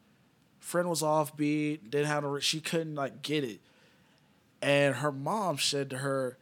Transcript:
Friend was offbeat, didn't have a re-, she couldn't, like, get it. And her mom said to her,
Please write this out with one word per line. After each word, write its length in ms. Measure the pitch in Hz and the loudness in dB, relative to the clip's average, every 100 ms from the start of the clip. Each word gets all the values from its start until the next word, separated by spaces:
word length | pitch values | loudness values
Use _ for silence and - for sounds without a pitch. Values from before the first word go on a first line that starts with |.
| _ _ _ _ _ _ | _ _ _ _ _ _
Friend 300 | - 170 175 | -4 0 0
was 140 | 160 | 0
offbeat, 840 | 156 156 147 151 147 151 151 156 110 | 2 2 0 -2 0 0 0 -4 -4
didn't 180 | 143 147 | -2 0
have 160 | 147 | 0
a 40 | 143 | -2
re-, 120 | 143 | -2
she 200 | - 156 | -2 -2
couldn't, 360 | - 165 160 147 | -2 -2 -2 -4
like, 260 | 135 117 | -6 -6
get 220 | 139 151 | -2 -2
it. 160 | 131 98 _ _ _ _ _ _ _ _ _ _ | -2 -6 _ _ _ _ _ _ _ _ _ _
And 360 | 139 143 143 123 | 4 6 6 4
her 160 | 147 | 0
mom 460 | 139 143 214 190 143 | -2 -2 0 0 0
said 300 | - 143 135 | 0 0 -2
to 80 | 131 | -4
her, 400 | 139 135 127 127 | -2 0 -2 -6